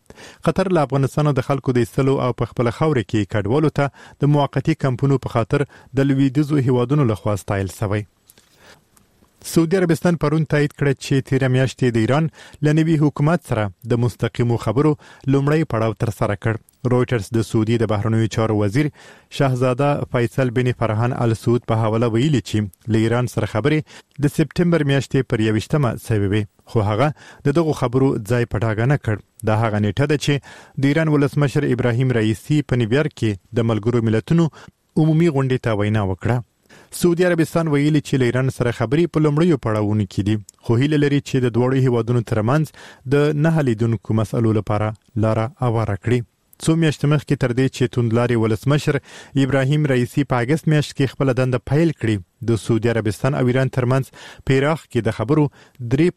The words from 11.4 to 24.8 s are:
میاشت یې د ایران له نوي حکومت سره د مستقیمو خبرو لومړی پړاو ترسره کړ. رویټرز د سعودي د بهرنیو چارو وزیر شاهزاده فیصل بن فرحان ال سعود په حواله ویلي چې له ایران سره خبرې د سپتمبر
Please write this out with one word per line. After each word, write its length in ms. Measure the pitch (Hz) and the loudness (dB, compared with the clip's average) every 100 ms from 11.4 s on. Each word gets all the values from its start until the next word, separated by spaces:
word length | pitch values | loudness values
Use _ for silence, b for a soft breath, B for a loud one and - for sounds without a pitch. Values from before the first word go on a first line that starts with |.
| 131 | 0
میاشت 280 | 127 131 - | 0 0 0
یې 140 | 127 113 | 0 2
د 20 | |
ایران 260 | 110 143 160 B B B 147 | 2 0 0 B B B 0
له 40 | 156 | 2
نوي 160 | 160 151 | 2 2
حکومت 420 | 147 - 147 175 - | 0 2 0 0 -2
سره 160 | 113 104 - 113 | -4 -4 -6 -4
د 80 | 117 | 0
مستقیمو 520 | 120 - 117 - 120 117 | 0 -2 -4 -2 -2 0
خبرو 300 | 117 110 151 143 B B 131 | 0 2 2 0 B B 0
لومړی 340 | 139 143 160 156 | 0 2 0 0
پړاو 240 | 110 113 104 | -2 -2 -2
ترسره 340 | 113 - 107 101 113 | -6 -2 -4 -2 -4
کړ. 120 | 107 - _ 127 | -4 -10 _ 0
رویټرز 340 | 123 120 120 - 113 | 0 2 -2 -2 -2
د 100 | - | 0
سعودي 280 | 113 110 117 | 0 0 0
د 80 | 107 | 0
بهرنیو 400 | 104 113 110 110 - | 0 0 0 0 0
چارو 200 | 110 104 | 0 0
وزیر 280 | 104 123 151 B B B B - | 0 0 -2 B B B B -2
شاهزاده 520 | 139 123 127 123 143 143 - 127 | 0 0 0 0 0 -2 -2 -2
فیصل 380 | 117 - 127 117 | -2 -2 -2 0
بن 140 | 123 - | -2 0
فرحان 340 | 110 107 120 - 117 | -2 0 -2 0 -2
ال 100 | 113 | 0
سعود 260 | 117 120 - | 0 0 0
په 120 | 110 | -2
حواله 260 | 110 113 120 113 | 0 0 0 0
ویلي 260 | 156 127 | 2 0
چې 500 | - 107 104 - - 110 | 0 -4 -4 -8 -2 0
له 80 | |
ایران 260 | 110 120 123 113 | 2 0 -2 -4
سره 160 | 104 | -4
خبرې 720 | 107 139 156 - - _ - 139 | -2 0 0 -4 -16 _ -4 -2
د 80 | - | 0
سپتمبر 480 | 147 - 175 165 | -2 0 0 2